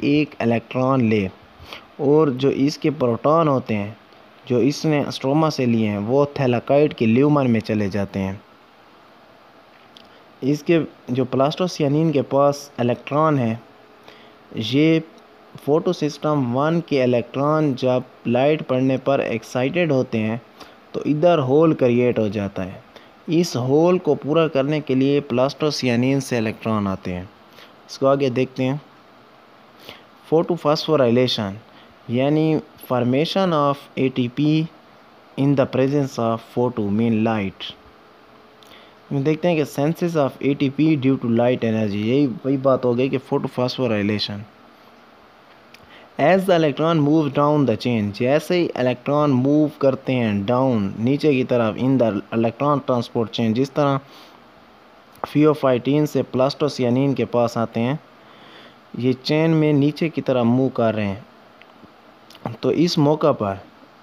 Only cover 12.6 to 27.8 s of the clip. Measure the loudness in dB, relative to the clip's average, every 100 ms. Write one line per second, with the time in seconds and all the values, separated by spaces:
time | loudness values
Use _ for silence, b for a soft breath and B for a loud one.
12.6 | -6 -4 -2 -2 -4 0 2 2 0 -4
13.6 | -10 -20 -20 -20 B B B B -14 -10
14.6 | -2 2 2 2 -2 -14 -20 -20 -20 -8
15.6 | -2 0 0 -2 -4 -4 -2 0 0 0
16.6 | 0 -2 0 0 2 0 -2 -2 0 0
17.6 | 0 0 0 -2 -4 -8 -2 2 2 0
18.6 | -2 0 0 0 0 0 -2 -6 -6 -4
19.6 | -2 -2 0 0 0 -2 -4 -6 -10 B
20.6 | B B -14 -6 -4 2 2 2 2 4
21.6 | 4 4 2 2 2 0 -2 -2 -6 -6
22.6 | -10 -12 -20 B B -14 -2 0 0 -2
23.6 | 0 2 4 2 0 -2 0 0 2 0
24.6 | 0 -2 -2 0 2 0 0 0 0 0
25.6 | -4 -2 0 2 2 0 -2 -2 -2 -4
26.6 | -4 -2 -2 -4 -8 -10 -10 -18 -20 B
27.6 | B -20